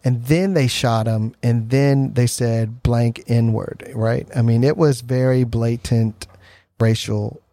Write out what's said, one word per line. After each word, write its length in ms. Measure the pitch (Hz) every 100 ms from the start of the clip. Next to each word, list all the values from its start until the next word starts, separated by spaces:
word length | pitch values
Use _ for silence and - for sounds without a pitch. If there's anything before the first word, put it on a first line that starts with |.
And 220 | 131 123 123
then 280 | 160 196
they 120 | 175 127
shot 400 | - 123 113 113
him, 280 | 110 110 -
and 260 | 120 117 113
then 460 | 131 139 139 135
they 120 | 123 123
said 560 | - 120 113 110 120
blank 400 | - 117 117 113 -
N-word, 640 | 117 117 110 - - -
right? 320 | 107 110 120 -
I 60 | 131
mean, 240 | 117 113
it 140 | 131 156
was 240 | 156 123
very 420 | 120 127 131 127
blatant 800 | 123 117 117 117 - 117 113 107 - - - - _ _
racial 640 | 113 113 - 107 104 143 _